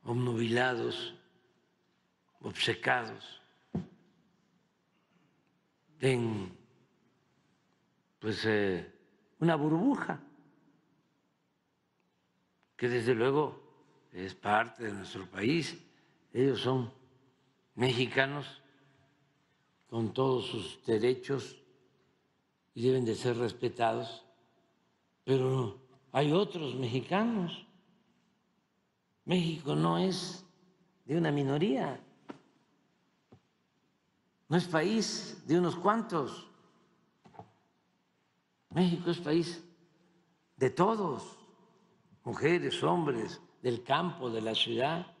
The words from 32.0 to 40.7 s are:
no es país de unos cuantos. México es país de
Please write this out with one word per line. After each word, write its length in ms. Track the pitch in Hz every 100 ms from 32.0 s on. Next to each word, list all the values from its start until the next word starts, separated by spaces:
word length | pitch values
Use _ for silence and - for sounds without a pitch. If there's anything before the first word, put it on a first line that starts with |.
| - - - - _ _ _ _ _ _ _ _ _ - _ _ _ _ _ _ _ _ _ _ _
no 80 | 160
es 100 | -
país 760 | 160 165 220 196 - - - -
de 120 | 165
unos 180 | 175 -
cuantos. 720 | 196 226 214 170 120 - - _ _ _ _ _ _ _ - - - _ _ _ _ _ _ _ _ _ _ _ _
México 400 | 151 180 170 170
es 80 | 170
país 460 | 143 165 165 - - - _ _ _ _ _ _ _ -
de 140 | 131